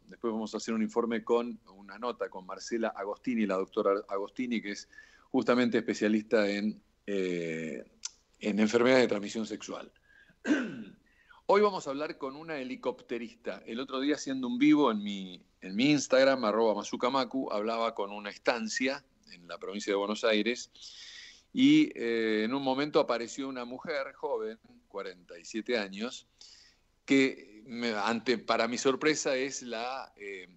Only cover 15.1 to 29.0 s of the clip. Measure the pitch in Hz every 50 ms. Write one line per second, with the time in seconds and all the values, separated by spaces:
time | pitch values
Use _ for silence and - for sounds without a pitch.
15.1 | 101 98 95 92 90 - _ _ _ _ - 92 95 107 131 147 147 135 123 -
16.1 | 131 131 135 135 135 127 117 104 104 110 117 110 101 101 98 - - 113 127 123
17.1 | 135 135 127 110 - 135 127 - - 104 104 113 113 113 117 113 - - 101 98
18.1 | 104 104 104 101 - - - 143 127 113 110 107 - - 131 131 139 143 - _
19.1 | _ _ _ - 95 87 87 85 85 - 90 90 98 104 - 107 98 101 101 101
20.1 | 107 - - 113 110 107 104 113 123 - - - - - - - - - - -
21.1 | - - - - - - _ _ - 131 131 143 151 156 151 - - - 117 117
22.1 | 117 113 113 110 107 107 107 113 131 139 139 131 131 135 147 151 151 156 139 -
23.1 | 120 117 120 113 - 139 135 135 135 123 120 120 127 127 - 180 151 139 135 135
24.1 | 135 - 160 143 131 113 110 110 113 - _ - 123 120 _ _ 101 98 98 95
25.1 | 90 90 87 - 90 85 85 - - 110 107 - 123 110 101 95 95 101 110 127
26.1 | - - - _ _ - - - - - - _ _ _ _ _ _ _ _ -
27.1 | 139 135 135 131 - - - - 107 107 107 - 113 120 120 117 107 104 101 110
28.1 | 117 113 - 127 120 104 - - 113 113 113 113 123 117 - 139 131 131